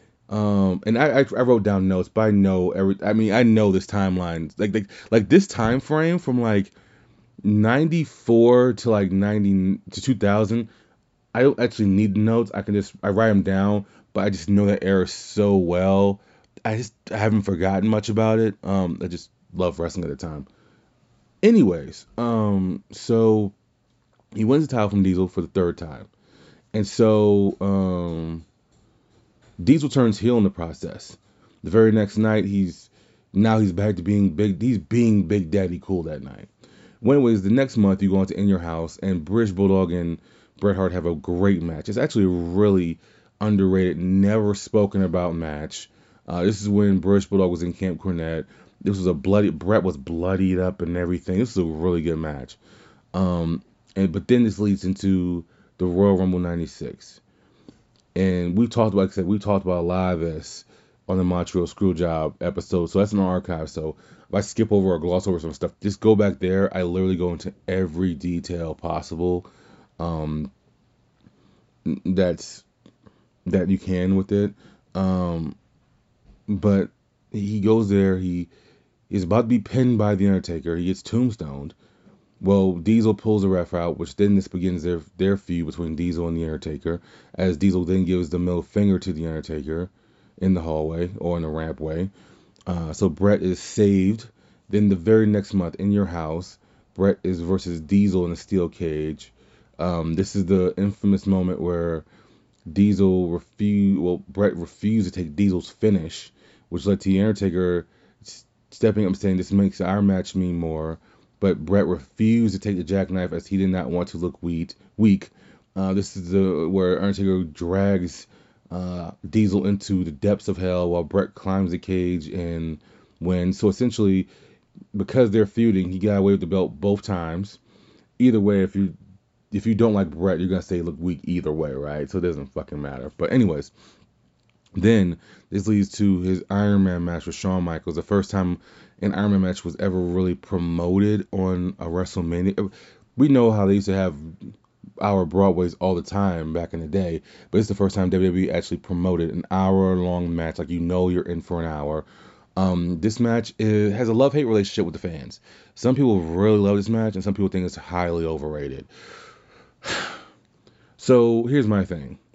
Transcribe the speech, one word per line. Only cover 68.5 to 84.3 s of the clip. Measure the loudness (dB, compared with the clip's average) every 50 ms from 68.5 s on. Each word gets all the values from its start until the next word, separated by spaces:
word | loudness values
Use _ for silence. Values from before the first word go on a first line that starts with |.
| -8 -8 -6 -8 -8
possible, | -8 -6 -6 -6 -6 -6 -8 -6 -4 -2 -2 -2 -2 -4 -10 _ _ _ _ -20 -20 _ _ _ -10
um, | -8 -6 -6 -6 -6 -6 -6 -6 -8 -10 -14 _ _ _ _ _ _ _ _ _ _ _ _ _ _ _ _ _ _ _ _ _ _ _ _ _ _ -6 -6 -4 -4
that's, | -2 0 0 2 0 0 -4 -8 -16 -20 -20 _ _ _ _ _ -20 _ _ _ -20 _ _ _ _ _ _ _ -2
that | 0 0 2 2
you | 0 -2
can | 0 -4 -2 -2 0 0 0
with | 0 0 0
it. | 0 0 0 -2 -4 -10 -20 -20 _ _ _ _ _
Um, | -4 -2 0 0 -2 -2 -4 -4 -6 -6 -8 -10 -14 _ _ _ _ _ _ _ _ _ _ _ _ _ -20 -20 _ _ -6
but | -6 0 2 2 2 2 0 -2 -8 _ _ _ _ _ _ _
he | -8 -8 -6 -4 -4 0
goes | 2 4 4 4 4 2
there. | 4 4 4 4 2 0
He | -2 -4 -4 -4 -6 -8 _ _ _ _ _ _ _ _ _ _ _ _
is | -4 -4 -2
about | 2 2 2 2
to | 2
be | 0 0
pinned | 0 -2 0 0 2 2 2 2
by | 2 0 0
The | 2 2 2
Undertaker. | 2 0 -2 -4 -8 -6 -6 -4 -4
He | -2 -2
gets | -4 -4 -4
tombstoned. | -6 -4 -2 0 0 0 -2 -4 -10 -10 -10 -12 -12 -14 -16 _ _ _ _ _ _ -20 _ _ _ _ _ _
Well, | 2 2 4 4 4 2 0
Diesel | 0 0 2 2 4 4 2 0
pulls | 0 0 0 0 2 2
the | 2
ref | 0 0 -2 -2 -4
out, | -4 -2 -4 -4 -6
which | -8 -10 -2
then | 0 2 4